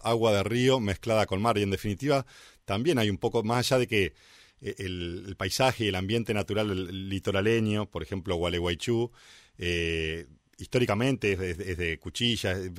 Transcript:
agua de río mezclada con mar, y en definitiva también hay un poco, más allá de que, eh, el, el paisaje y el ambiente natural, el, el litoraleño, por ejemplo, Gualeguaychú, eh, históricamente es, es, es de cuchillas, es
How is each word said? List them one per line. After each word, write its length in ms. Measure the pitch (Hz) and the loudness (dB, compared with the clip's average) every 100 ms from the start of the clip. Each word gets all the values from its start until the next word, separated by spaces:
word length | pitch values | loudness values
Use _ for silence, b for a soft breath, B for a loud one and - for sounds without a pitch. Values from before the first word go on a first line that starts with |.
| 113 | -2
agua 260 | 117 113 | 2 4
de 120 | 101 | 4
río 360 | 98 120 127 127 | 2 2 4 4
mezclada 460 | 104 92 113 110 98 | 2 -2 2 2 2
con 160 | 95 | 2
mar, 160 | 117 104 | 2 2
y 60 | |
en 80 | 98 | 2
definitiva 540 | 95 107 98 139 139 127 b b b | 0 -2 -4 0 0 -2 b b b
también 340 | - 98 143 135 | -4 -2 2 2
hay 100 | 107 | 2
un 80 | 95 | 2
poco, 260 | 117 117 | 0 0
más 260 | 107 120 120 | 0 0 2
allá 60 | 131 | 2
de 80 | 120 | 2
que, 260 | 107 90 b b b b b | 2 0 b b b b b
eh, 140 | - 98 | -10 -6
el, 480 | 95 90 87 90 98 | -6 -4 -6 -8 -10
el 80 | 95 | -6
paisaje 480 | 95 - 131 120 | -4 2 2 2
y 40 | 107 | 0
el 60 | 92 | 0
ambiente 380 | 95 117 110 | 0 -2 0
natural, 380 | 107 98 104 107 | -2 -2 -2 0
el, 160 | 92 87 | -2 -4
el 220 | 95 95 | -8 -6
litoraleño, 800 | 98 107 98 104 117 110 104 104 | -4 0 0 2 2 2 0 -2
por 100 | - | -6
ejemplo, 340 | 80 101 85 87 | -6 -6 -2 0
Gualeguaychú, 720 | 87 87 87 87 - 117 120 b b b b - | 0 0 0 -2 0 0 -2 b b b b -8
eh, 680 | 87 87 82 82 80 82 69 78 _ - | -2 0 0 0 -2 -6 -10 -20 _ -16
históricamente 760 | 90 127 120 104 131 131 104 | -2 2 2 2 2 2 0
es, 60 | 92 | 0
es, 180 | 92 82 | -2 -4
es 180 | 95 85 | -6 -4
de 220 | 85 80 | -2 -4
cuchillas, 580 | 90 - 120 110 101 92 | -8 -2 0 0 0 -2
es 120 | 92 | -4